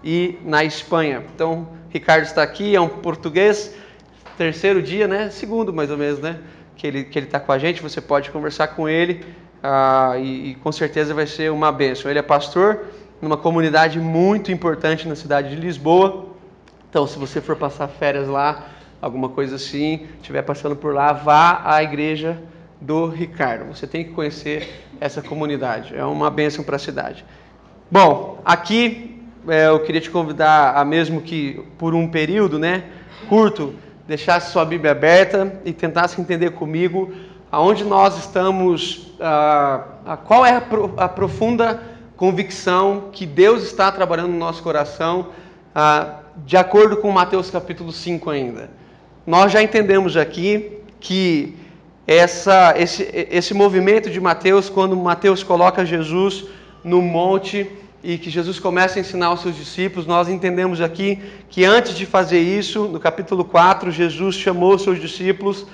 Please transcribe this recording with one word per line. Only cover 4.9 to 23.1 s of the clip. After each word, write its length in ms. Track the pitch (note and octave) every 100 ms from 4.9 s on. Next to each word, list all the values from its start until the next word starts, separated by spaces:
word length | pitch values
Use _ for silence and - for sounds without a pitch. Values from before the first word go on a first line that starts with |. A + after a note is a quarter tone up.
| F#3+ G#3
né? 220 | G3 G#3
Segundo, 420 | - G#3 A3+ G3+
mais 200 | D#3+ C#3+
ou 60 | D3
menos, 220 | D3 C#3+
né? 200 | D#3 E3+ - - - -
Que 120 | D3+
ele, 160 | C3+
que 160 | C3 D3+
ele 80 | C3+
tá 120 | D3
com 120 | -
a 80 | C3+
gente, 220 | D#3+ F3
você 200 | D3+ D#3
pode 300 | - C#3+ C#3+
conversar 380 | D#3 D3+ C#3+ D#3
com 200 | D#3+ D#3
ele, 340 | E3 F3 F3 - - - _
ah, 540 | C#3 C3+ C3+ C3 C3 B2+
e, 340 | C3 C3 D3
e 40 | B2+
com 160 | -
certeza 420 | D#3 D#3 D#3 D3+
vai 140 | D3+ D3
ser 240 | - D#3
uma 200 | D3+ D#3
bênção. 380 | C#3 C#3 C3 C#3
Ele 80 | D3
é 60 |
pastor 600 | C#3+ D3 C#3+ F3 G3+ G#3+ - - - -
numa 160 | D#3 D3+
comunidade 640 | E3+ E3 D#3+ D#3 D#3+ D#3+
muito 520 | E3 D#3+ F#3 G#3 G3+
importante 560 | F3 F3 D#3 D#3 D#3+ E3
na 80 | D3
cidade 340 | C#3+ C#3+ C#3
de 60 | D3+
Lisboa. 720 | E3+ C#3+ D3 F3 G3 F#3+ - - - - _ _ _
Então, 160 | E3 C#3+
se 140 | D3
você 200 | C3+ D#3
for 160 | D3+ D3+
passar 320 | C#3+ - C#3+
férias 400 | - D3 C#3 C#3
lá, 380 | C#3 C#3+ D3 - - - -
alguma 300 | C3+ B2+ B2+
coisa 260 | C3+ C#3 C3+
assim, 520 | - C#3+ D3+ D#3 - -
estiver 240 | - C#3
passando 340 | C#3 C#3+ D3 C#3+
por 180 | D3+
lá, 200 | C#3 D3
vá 480 | C#3 D3 D3+ E3+ F3+
à 200 | - D3+
igreja 580 | D#3 C#3+ D3+ D#3 D#3+ E3 - - - -
do 280 | C3+ D#3
Ricardo. 680 | E3